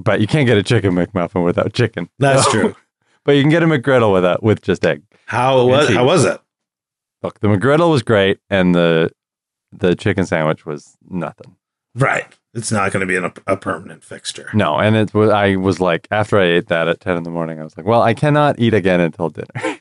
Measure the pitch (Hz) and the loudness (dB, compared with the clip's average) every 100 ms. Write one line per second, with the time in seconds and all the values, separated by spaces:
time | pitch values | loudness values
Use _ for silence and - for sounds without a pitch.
0 | 95 98 104 156 120 107 95 120 95 90 | -2 -2 0 0 2 2 2 0 0 -2
1 | 87 92 85 92 87 85 95 - 113 - | -2 -4 -4 -2 0 0 -2 -2 -4 -4
2 | 87 - 139 135 - 110 - - _ _ | -10 -2 0 2 0 0 -2 -4 _ _
3 | _ _ - 143 139 165 165 156 139 131 | _ _ 0 2 4 2 2 0 2 2
4 | 110 92 90 - 110 101 - 92 87 73 | 4 4 2 2 0 0 0 0 0 -2
5 | _ _ - 110 131 131 123 135 147 113 | _ _ -8 -2 2 2 4 2 2 2
6 | 127 175 98 - _ _ _ _ _ _ | 2 2 0 -2 _ _ _ _ _ _
7 | _ - 90 - 101 104 120 151 170 147 | _ -12 -12 -4 0 0 2 2 2 2
8 | - 107 98 98 - 98 90 87 85 80 | 2 2 2 -2 -2 0 2 4 2 2
9 | 82 _ _ _ _ _ _ - 92 85 | 0 _ _ _ _ _ _ -4 -2 0
10 | 107 98 85 85 78 80 82 73 - _ | -2 -2 -2 -2 -2 -4 -8 -14 -14 _
11 | - 92 78 - - _ _ _ _ 117 | -12 -10 -10 -12 -20 _ _ _ _ -4
12 | 123 - - _ _ 117 - 107 98 98 | -2 -2 -8 _ _ -12 -6 -4 -2 -4
13 | 95 90 87 - - 95 95 85 87 80 | -2 -4 -4 -8 -6 -6 -4 -8 -10 -20
14 | - 82 - - - 107 85 73 104 110 | -20 -16 -16 -14 -4 -2 0 0 2 2
15 | 101 104 107 104 101 95 95 90 90 82 | 0 2 2 2 2 0 0 0 0 -2
16 | - 104 104 104 90 85 - 85 82 82 | -2 -4 0 2 2 2 0 -2 -2 -4
17 | 95 85 85 85 80 80 78 - 85 117 | -4 -6 -4 -8 -8 -10 -14 -10 -2 0
18 | 110 110 151 147 147 - 117 107 92 90 | 2 0 0 2 0 0 0 2 2 0
19 | 82 - 82 - - - - - | 0 -2 -8 -8 -14 -8 -8 -8